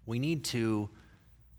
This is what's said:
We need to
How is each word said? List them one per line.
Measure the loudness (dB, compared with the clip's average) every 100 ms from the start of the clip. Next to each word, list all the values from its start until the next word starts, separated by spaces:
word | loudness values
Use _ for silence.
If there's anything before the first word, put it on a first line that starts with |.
We | -2 -2
need | 0 0 -2
to | 0 2 2 0 -8 -20 -20 -20 -20 -20